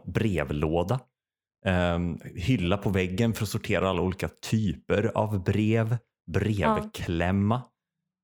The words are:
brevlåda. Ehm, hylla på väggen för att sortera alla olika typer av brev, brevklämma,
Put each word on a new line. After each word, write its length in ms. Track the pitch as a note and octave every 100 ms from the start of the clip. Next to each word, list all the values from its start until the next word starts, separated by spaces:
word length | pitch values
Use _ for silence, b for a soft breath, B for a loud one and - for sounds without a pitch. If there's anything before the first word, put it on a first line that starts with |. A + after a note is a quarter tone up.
brevlåda. 960 | - - A2 D#2+ C#2+ D2 D#2 E2+ F2+ C3 - _ _ _ _ _ G2
Ehm, 520 | F2+ F2 E2+ F2 - -
hylla 420 | - F2 A#2+ F2 G2+
på 140 | A2
väggen 440 | F#2+ F2+ F#2 A#2
för 80 | -
att 60 | G#2
sortera 420 | A2 - F2 F#2+
alla 120 | F2
olika 260 | F#2 F2+ D#2+
typer 840 | - - A2+ G2 C#2 - G2 A2
av 300 | G#2 G#2 G2+
brev, 520 | F2+ G2+ G#2+ A2+ A2 A#2 _ _ -
brevklämma, 1300 | F#2+ G#2 G#2 A3 G#3+ G#3+ - - E2+ F2 G2 G#2 B2 - _ _ _ _ _